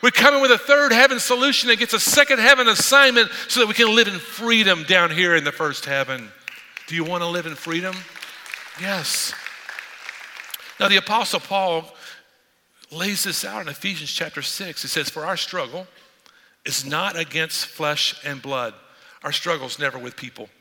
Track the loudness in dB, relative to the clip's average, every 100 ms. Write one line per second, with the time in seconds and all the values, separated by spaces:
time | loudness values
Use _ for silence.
0 | 4 6 6 6 6 4 6 4 6 6
1 | 6 4 0 2 2 2 2 2 2 0
2 | 2 4 4 4 6 6 6 2 4 6
3 | 8 6 2 -2 -4 0 2 4 4 6
4 | 2 0 -12 -8 0 2 4 2 4 4
5 | 4 2 2 2 0 -2 -4 -4 -4 -4
6 | -4 -6 -12 -18 -18 -18 -20 -20 -8 -6
7 | -4 -4 -4 -4 -6 -12 -6 -4 -4 -10
8 | -14 -18 -18 -18 -16 -14 -14 -10 -6 -4
9 | -4 -4 -4 -8 -14 -16 -16 -16 -16 -18
10 | -18 -18 -20 -18 -16 -16 -18 -2 2 2
11 | 2 -2 0 -4 -4 -2 0 -2 -6 -20
12 | -20 -20 _ _ _ _ _ _ -18 -6
13 | -6 -4 -4 -4 -6 -8 -10 -8 -8 -8
14 | -8 -6 -6 -6 -8 -8 -10 -10 -6 -4
15 | -4 -6 -6 -4 -4 -6 -8 -10 -14 _
16 | _ _ _ _ _ _ -8 -6 -4 -4
17 | -4 -4 -6 -4 -4 -4 -8 -4 -4 -2
18 | -4 -4 -10 -10 -6 -6 -6 -10 _ _
19 | -20 -12 -6 -6 -2 -4 -4 -4 -4 -4
20 | -14 -14 -16 -16 -18 _